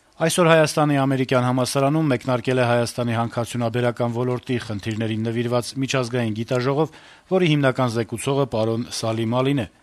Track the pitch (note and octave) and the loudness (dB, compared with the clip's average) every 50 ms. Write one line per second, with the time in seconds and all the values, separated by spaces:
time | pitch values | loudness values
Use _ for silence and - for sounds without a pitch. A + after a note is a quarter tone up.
0 | - _ _ - D#3+ E3 - F#3 F3 D#3+ E3 D#3+ D#3 C#3+ - D#3+ D3+ D3 C#3+ C#3 | -18 _ _ -2 -2 0 2 4 6 6 6 6 6 4 2 2 2 2 2 2
1 | C3+ C#3 C3+ B2+ C3 A#2+ C3+ B2 B2 B2+ B2+ C3 B2+ - - C#3 C3+ C#3 D3+ D#3+ | 2 2 2 0 2 2 2 2 2 2 2 0 0 0 0 0 2 2 2 2
2 | D#3+ D3 B2+ A#2+ - C3 B2+ A#2 G#2+ C3 B2+ B2+ B2 A#2 A#2+ A#2+ A#2 A2+ - - | 2 2 0 0 0 -2 -2 0 0 0 0 2 2 2 2 2 0 -2 -2 -4
3 | A#2+ A#2+ A#2 A#2 A#2 A2+ - B2 A#2 - - A#2+ A#2 A2+ A2 B2 A#2+ A#2+ A2+ - | -2 -2 0 -2 -2 -2 -4 -4 -4 -4 -4 -4 -4 -2 -2 0 0 0 0 -2
4 | A#2+ A#2+ A#2 A#2 B2+ B2 B2 A#2 - - B2+ A#2 - - A2 G2+ - A2+ G#2+ G#2+ | -2 -2 -2 -2 -2 -2 -4 -4 -4 -4 -4 -4 -4 -6 -8 -6 -6 -6 -4 -4
5 | A2+ A2 A2+ A2 A2 A#2 A2+ A#2+ A#2 A#2+ B2 A#2+ A#2 - - C3+ C3+ B2+ - C3 | -4 -4 -4 -4 -4 -2 -2 -2 -2 0 -2 -2 -2 -4 -6 -6 -4 -2 -2 -2
6 | B2+ A#2 B2 B2+ A#2 A2 G#2 A2 A#2 - B2+ B2 A#2+ C#3 C#3 D3 D#3+ D#3 - - | -2 -2 -2 -4 -2 -2 -4 -6 -4 -2 -2 -2 0 0 0 0 -2 -2 -4 -12
7 | - - - - _ - F#3 F#3+ F3+ D#3 D3+ D3 C#3 C3 A#2+ - B2+ A#2+ A2 A#2 | -20 -20 -20 -20 _ -2 0 2 2 2 2 4 2 2 2 2 0 0 0 -2
8 | A2+ - A#2+ G#2+ - C3+ C#3 C#3 C#3 A#2 - A2 A2 A2+ A2+ A#2 B2 - - - | -2 -4 -6 -4 -4 -2 0 0 0 0 0 0 0 0 -2 -2 -4 -6 -8 -6
9 | - A2+ A2+ A2+ A2+ A2 A#2+ B2+ C3 C#3 C#3+ C3+ G2+ - - _ | -4 -4 -2 -2 -2 0 0 0 0 0 0 -2 -2 -6 -10 _